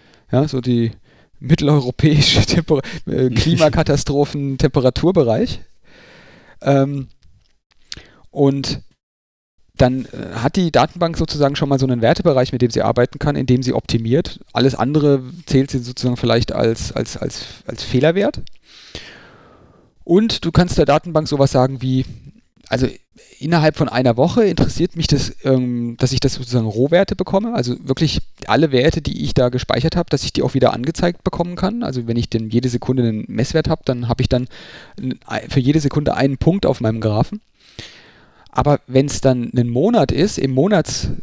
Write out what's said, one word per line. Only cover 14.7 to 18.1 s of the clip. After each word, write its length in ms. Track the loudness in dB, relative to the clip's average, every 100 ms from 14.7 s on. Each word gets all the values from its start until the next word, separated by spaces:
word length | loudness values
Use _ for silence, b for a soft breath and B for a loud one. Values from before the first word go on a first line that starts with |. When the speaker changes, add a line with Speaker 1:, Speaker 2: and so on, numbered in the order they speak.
Speaker 1:
andere 480 | 0 0 2 2 2 -2 -14
zählt 240 | 0 0 2
sie 80 | -4
sozusagen 400 | -6 -4 -4 -2
vielleicht 340 | 0 0 0
als, 400 | 0 0 0 -4
als, 240 | -6 -6
als, 300 | -6 -8 -10 -14 -16 -14
als 160 | -12
Fehlerwert. 580 | -2 2 2